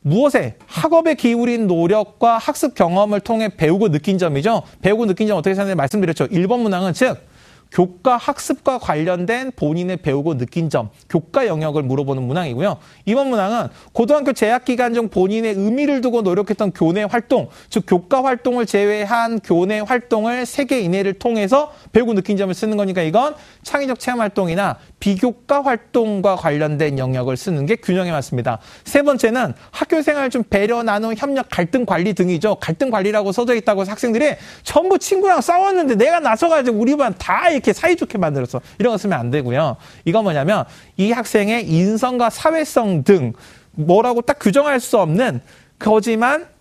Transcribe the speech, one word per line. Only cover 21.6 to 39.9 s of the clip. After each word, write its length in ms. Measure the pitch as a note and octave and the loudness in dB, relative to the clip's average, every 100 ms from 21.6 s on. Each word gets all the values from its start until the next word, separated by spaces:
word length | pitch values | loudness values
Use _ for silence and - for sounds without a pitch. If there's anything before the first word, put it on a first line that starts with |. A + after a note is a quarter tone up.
| D4 - - | 0 -10 0
배우고 200 | A3 A#3+ | 2 2
느낀 220 | G#3 F#3 G3 | 0 0 -2
점을 160 | G3 | -2
쓰는 220 | F3 G#3+ G#3 | -2 -2 -2
거니까 240 | G3 F3+ | -2 -2
이건 320 | D#3+ G3 C#4+ D4 - - | 0 0 0 -6 -20 -20
창의적 360 | - C#4+ C4+ A#3+ | -6 -4 -4 -4
체험 200 | - B3 | -4 -2
활동이나 580 | G#3 G3+ F3+ E3+ G3 B2 - _ | -2 -2 -2 -2 -2 -4 -14 _
비교과 640 | G3+ F#3+ B3 - - C#4+ | -2 0 0 -2 0 0
활동과 720 | C#4 A#3 - A#3+ A3 G3+ G3 | 2 -2 0 0 0 2 0
관련된 640 | F3+ E3+ D3 D#3 D3 D#3 C3+ | 2 0 0 0 0 0 0
영역을 360 | B2+ C3 B2+ B2+ | -2 -2 -2 -4
쓰는 280 | - D#3 | -2 -2
게 120 | C#3 A#3 | 0 -2
균형에 340 | - F3+ F3+ | 0 -2 0
맞습니다. 480 | D#3 - B2 B2+ A2 - - | -4 -4 -4 -4 -4 -10 -20
세 180 | - C#4+ | 0 2
번째는 520 | C#4+ C4 A3+ B3 C#3+ - - | 2 2 0 0 -4 -6 -14
학교 300 | - D#4 D#4+ | -8 -2 0
생활 280 | D4 D4 C4+ | 0 -2 -2
중 140 | B3 G#3+ | -4 0
배려, 340 | G3+ G#3 A#3 | 0 0 0
나눔, 300 | A3+ G#3 A3+ G#3+ | 0 -2 -2 -4
협력, 300 | C#4+ C4+ - | -2 -4 -4
갈등 360 | - F3 C4 | -4 -2 -2
관리 280 | A#3+ E3 F#3+ | 0 0 0
등이죠. 420 | G3 F3+ E3+ G#3+ | 0 0 2 0
갈등 340 | G3 - E3 C4+ | -2 -4 -4 -2
관리라고 400 | A3 G3 G#3+ G3 | 0 0 0 0
써져 240 | F#3+ A#3+ | -2 0
있다고 260 | A#3 A3+ G3 | 0 0 0
해서 100 | F#3+ | -2
학생들이 420 | G#3+ A#3+ A3+ D4 F#3 - - | -4 -2 0 0 -2 -14 -18
전부 360 | - D4 F4+ F#4+ | 0 2 4 0
친구랑 400 | - F#4+ G4 E4 | 2 0 2 2
싸웠는데 540 | - F4 G4 F#4 D4 | 2 2 2 2 2
내가 240 | G#3 C4 E4+ | 2 4 2
나서가지고 580 | C#4 A3 E4 D#4+ B3 G#3+ | 2 2 2 2 2 0
우리 200 | A#3+ D4 | 0 2
반 180 | B3+ F3+ | 0 -2
다 320 | - G3+ F4 C#4+ | -4 0 2 2
이렇게 120 | A3+ | 0
사이좋게 440 | F#3+ E4+ F4 C#4+ G#3 | 0 0 0 -2 -2
만들었어. 440 | E3 C#3 B2 B2 - - | -2 -2 -4 -8 -10 -2
이런 140 | A#3 | -2
거 40 | G#3+ | 0
쓰면 220 | G3+ D3+ | -2 -2
안 100 | A#2+ | -2
되고요. 480 | D3 B2 B2+ D#3 - - | -2 0 0 -2 -4 -14